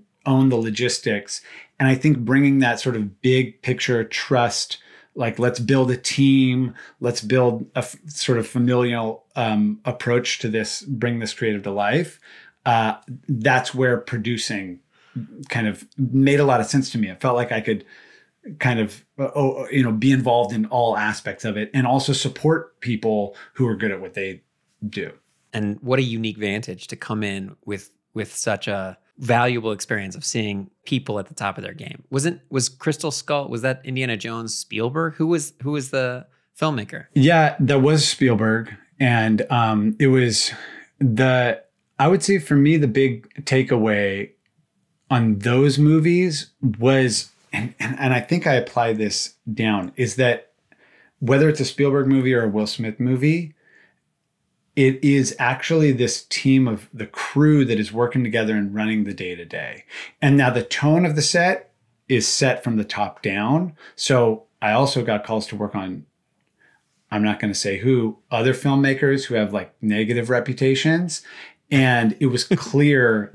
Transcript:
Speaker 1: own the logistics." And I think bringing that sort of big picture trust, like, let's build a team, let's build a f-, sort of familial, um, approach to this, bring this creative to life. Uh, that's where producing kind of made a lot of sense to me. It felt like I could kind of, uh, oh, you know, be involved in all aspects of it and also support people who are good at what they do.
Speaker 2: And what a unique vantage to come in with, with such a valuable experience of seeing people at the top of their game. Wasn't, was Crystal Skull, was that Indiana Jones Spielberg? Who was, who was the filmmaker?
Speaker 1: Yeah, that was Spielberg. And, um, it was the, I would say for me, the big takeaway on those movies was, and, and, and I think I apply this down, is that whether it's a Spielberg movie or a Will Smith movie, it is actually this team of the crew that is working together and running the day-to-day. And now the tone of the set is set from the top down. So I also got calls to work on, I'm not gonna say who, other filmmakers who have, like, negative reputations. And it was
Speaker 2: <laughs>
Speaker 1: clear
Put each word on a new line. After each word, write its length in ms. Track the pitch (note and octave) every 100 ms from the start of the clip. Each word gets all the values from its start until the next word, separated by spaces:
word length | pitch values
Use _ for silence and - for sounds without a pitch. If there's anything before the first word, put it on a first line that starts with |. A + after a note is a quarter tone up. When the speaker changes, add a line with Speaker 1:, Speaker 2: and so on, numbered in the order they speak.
| _ _ -
Speaker 1:
own 240 | C3+ C3+
the 60 | B2
logistics." 840 | A2+ G#2+ B2 - - G#2 G2+ - - - - -
And 80 | C3+
I 60 | C3
think 240 | D#3 C#3+
bringing 400 | A2+ C3+ C#3+ C#3
that 200 | B2+ A2+
sort 160 | C3 A#2
of 260 | G#2 F#2
big 400 | C3 B2+ C3 -
picture 420 | - B2 - A#2+
trust, 720 | A2 - - C3 A#2+ - - - - - _ -
like, 240 | A#2 G#2+
let's 200 | A#2+ A#2+
build 320 | A#2 C3+ B2+
a 60 | B2+
team, 760 | - - C#3 C3+ C3 B2+ B2+ - - _
let's 220 | B2 A#2
build 440 | A2 B2+ B2 A2+ - -
a 40 |
f-, 180 | A#2 - D#3
sort 300 | - - A#2+
of 100 | A2
familial, 800 | B2+ B2 B2 B2 A#2+ A2+ A2+ _ -
um, 440 | A2+ G#2+ G#2 G#2+ -
approach 540 | A#2+ - A#2+ B2+ -
to 80 | A2+
this, 340 | A2 G#2 -
bring 360 | - B2+ A#2+ A#2
this 140 | A2
creative 300 | - A#2 G#2
to 80 | G2+
life. 480 | G2+ G#2 C3 D#3+ - - - - _ -
Uh, 300 | A#2 A2 - - B2+ -
that's 460 | C3 A2+ C3 D3+
where 240 | B2+ B2+ A#2+
producing 800 | - A#2 G#2+ A#2 - G#2+ F#2+ F2 _ _ _ - A2 - C#3
kind 180 | A#2+ G#2+
of 180 | F#2+ - -
made 420 | C3 C3 C3+ C#3+
a 60 | C#3+
lot 160 | B2
of 40 | G#2+
sense 240 | C#3 C3
to 60 | A#2+
me. 120 | G2+
It 100 | F#2
felt 140 | C3+ A#2+
like 160 | A#2+
I 100 | A2+
could 240 | A2 G#2 - - - _ _ _ C4+ D3+
kind 200 | C3 A#2
of, 260 | G#2+ - _ -
uh, 120 | C3+ -
oh, 320 | C3+ C3+ C3
you 140 | C#3+
know, 80 | B2
be 200 | A2 C3
involved 420 | C3+ C3 A#2+ A2
in 120 | A2 A2
all 320 | B2+ A#2 G#2
aspects 480 | G#2+ G2+ - - A2+
of 100 | G#2
it 140 | G#2+
and 140 | C#3 B2
also 240 | C3 -
support 640 | C3+ C3 - D3+ D#3+ - _
people 540 | B2 A2 A2+ G#2+ G2+ - -
who 140 | - B2+
are 80 | G#2
good 160 | G#2+
at 100 | G2
what 140 | F#2 G2+
they 260 | G2 F#2 _ _ _ _ G#2
do. 220 | G2+ F2 - _ _ _
Speaker 2:
And 260 | G#2+ G#2 G#2
what 180 | B2 C3
a 20 |
unique 360 | B2+ A2+ A2 G#2+
vantage 500 | G#2 G2+ A2+ F2+ -
to 80 | -
come 280 | - G#2+
in 320 | G#2 G2 F#2+ - -
with, 260 | G2+ - _ _
with 220 | G#2+ G2+ -
such 320 | - G2+ -
a 300 | G2+ F#2+ F#2 _ -
valuable 520 | B2+ A#2+ B2 A#2+ A2
experience 440 | G#2 - A2 G2 F#2
of 100 | -
seeing 440 | A#2+ G#2+ G2+ F#2+ _ -
people 340 | C3+ C3+ G#2
at 80 | F#2+
the 60 |
top 240 | - G2+ F#2
of 60 |
their 100 | G2
game. 300 | - - - _
Wasn't, 320 | C3+ D3+ F3 _
was 180 | C3+ B2
Crystal 440 | - - D3+ D#3
Skull, 360 | C#3 - D3 C#3
was 140 | A#2+
that 200 | B2+ C3 C3
Indiana 320 | C3 C3 A2
Jones 380 | A#2 A2+ A2+ -
Spielberg? 580 | - G#2 A2+ C#3+ E3 D#3+
Who 120 | D#3+
was, 260 | E3+ D3 -
who 100 | C3
was 200 | D3 C3
the 340 | C3+ B2+ B2+ - _ _ -
filmmaker? 460 | D#3 C#3 G#2 - -
Speaker 1:
Yeah, 420 | - C#3 E3 D3+ -
that 220 | B2+ C#3
was 240 | C3+ D#3 D3+
Spielberg. 680 | - C3 A2 A2 A2 A2+ G#2+ _ _
And, 460 | C3 A#2+ A2 G#2+ -
um, 440 | B2 A2+ G#2+ G#2+ A2
it 80 | C#3
was 440 | C3 B2 G#2+ - - - - - _
the, 600 | C#3 G#2+ C3 B2+ B2 G#2+ - _ _ -
I 80 | C#3+
would 160 | F#3
say 160 | D3+ G3
for 160 | D3+ D3
me, 220 | C#3+ E3
the 100 | C#3+
big 440 | A2+ C3+ A#2 - - -
takeaway 880 | C3 B2+ A#2+ G#2+ G#2 G2+ G2 - _ _ _ _ _ _ _ _
on 300 | B2+ A2+ G#2
those 380 | G#2 B2 C#3+ C3+
movies 720 | D3+ D#3+ D#3+ F3 F3+ D3 - _ C3 G#2
was, 500 | A#2+ C3+ B2+ G#2+ - _ _
and, 240 | - A2 -
and, 200 | A#2 C3
and 140 | C#3
I 60 | B2
think 280 | - E3+ E3
I 80 | C3
apply 380 | A#2 - A#2
this 420 | A2 G#2+ - - - -
down, 380 | G#2+ A2 G#2 F#2 -
is 200 | B2 G#2
that 360 | B2+ A#2+ - _ _ _ _ _ _ _
whether 280 | A#2 C#3 D#3
it's 120 | D3+
a 60 | C3
Spielberg 420 | - C#3+ C#3 C3+
movie 260 | C3+ C3
or 100 | B2
a 60 | A2+
Will 160 | G#2 G#2+
Smith 340 | - A2+ A2
movie, 540 | A#2+ B2+ C#3+ E3 E3 - _ _ _ _ _ _ _ _ _ _ _ -
it 280 | C3+ C3
is 320 | D3 C#3 C3 -
actually 540 | B2 C3 - E3 D3+
this 320 | B2 A#2+ - -
team 420 | - C#3 C3 B2+
of 220 | G#2+ -
the 140 | - G#2+
crew 580 | - - C#3 D3+ D3+ C3
that 140 | A2
is 140 | G2+
working 300 | G#2+ A#2+ C3
together 320 | A#2+ A2+ A2 G#2+
and 180 | G2+
running 300 | G#2 G#2+ G#2+
the 100 | G2+
day-to-day. 680 | F2+ F#2 F2 E2 E2 C2 - - - - _
And 160 | C#3+ C#3+
now 140 | B2+
the 140 | A#2+
tone 420 | A2+ - C#3+ D#3+ F3+
of 100 | D3+
the 60 |
set 500 | D3 F3 F3 F#3+ - _ _ _ -
is 180 | B2+ -
set 360 | - C3+ B2
from 140 | - A2+
the 60 |
top 380 | G#2 - G2+ -
down. 520 | G#2+ G2 A2 D3+ F3+ D#3 - -
So 500 | - C3 A#2 A2 - _
I 80 | G#2+
also 320 | A2 C3+ C3+
got 200 | A2 G#2
calls 220 | - A2 G#2+
to 80 | G#2
work 200 | G#2 G#2
on, 320 | F#2+ D#2 D2 _ _ _ _ _ _ _ _ _ _
I'm 100 | G#2+
not 180 | G#2+ G#2+
gonna 140 | G#2
say 240 | G2 G#2 F#2+
who, 400 | A2+ B2+ A2+ A2 _
other 220 | A#2 A#2+
filmmakers 720 | C3 C#3+ C#3 C3+ C3+ C#3+ C3+ C3+
who 100 | A#2
have, 180 | G#2
like, 220 | G2+ F#2 _
negative 520 | A2 G#2 A2 A#2+ A#2
reputations. 920 | B2 A#2+ B2+ C3+ C3+ D#3+ E3 F3 - - - - _ _
And 480 | C#3+ C3 B2 A2+ -
it 80 | C#3
was 160 | B2
Speaker 2:
<laughs> 120 | - F#3
Speaker 1:
clear 720 | - C#3 D3 C#3+ A#2+ A2 G2+